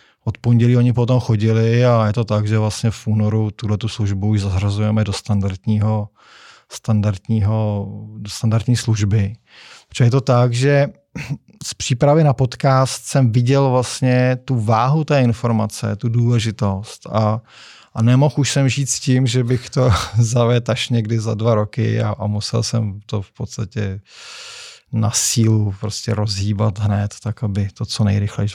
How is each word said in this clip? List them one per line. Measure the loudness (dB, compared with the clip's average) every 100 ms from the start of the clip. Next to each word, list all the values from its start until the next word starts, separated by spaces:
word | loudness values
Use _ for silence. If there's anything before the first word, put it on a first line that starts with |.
| _ _
od | -8 -4
pondělí | 2 4 4 4
oni | 2
potom | 2 2 0
chodili | 2 0 2 2 2 4
a | 4 4 2
je |
to | 0
tak, | 0 0 0
že | 0
vlastně | 0 -2 -2
v | -2 -2
únoru | 0 0 0 -2
tuhletu | -4 -4 -2 -4
službu | -4 -2 0 0
už | 0
zařazujeme | 0 0 0 0 0 0
do | 0
standardního, | -4 -2 -2 -2 -4 -2 0 0 0 -4 _ _ -20 -20 -20 _
standardního, | -10 -2 0 0 -2 -2 0 0 0 -2 -4 -6 -10 -14 -14
do | -12
standardní | -4 0 0 2 0
služby. | 0 0 2 0 0 -4 _ -20 -20 -20 _
Protože | 0
je | 2
to | 2
tak, | 2 2 2
že | 2 2 2 2 -4 _ -12 -8 -10 _ -18
z | -14
přípravy | -8 -4 0 4 4
na | 4
podcast | 2 0 0 2 2 2 -4
jsem | -4 2 2
viděl | 2 2 4 4
vlastně | 2 0 -2 0 2 2 0
tu | -2 -2
váhu | 2 2 2 0
té | 2 2
informace, | 2 2 0 0 -2 -4 -6 -4
tu | -2
důležitost | 0 2 2 0 -2 -2 -2 -8 -16 -6
a, | 0 0 -2 -6 -20 -20 -20 -12
a | 0
nemohl | 2 4 2 2
už | 0
jsem | 2 0
žít | 0 -4
s | -4
tím, | 0 2 2
že | 0
bych | 0 -2 -2
to | 0 2 2
<laughs> | 0 0
zavedl | 0 2 2 2 0
až | -4 -2
někdy | -2 -2 -2
za | -4
dva | -2 0
roky | 0 0 -2 -2 0
a, | -2 -4
a | -4
musel | -4 -2 -2
jsem | -2 -2 -4 -6 -8
to | -8
v | -8
podstatě | -12 -12 -8 -8 -6 -6 -6 -14 -20 -20 -20 -20 -20 -20 -20 _
na | -2 0
sílu | 0 -2 0 2 2 0 -4
prostě | -8 -8 -4
rozhýbat | -2 -2 -2 -2 0 0 0
hned, | -2 0 -2 -6
tak | -8 -6
aby | -4 -2 -4
to | -6 -8
co | -2
nejrychleji | 0 0 -2 -2 -4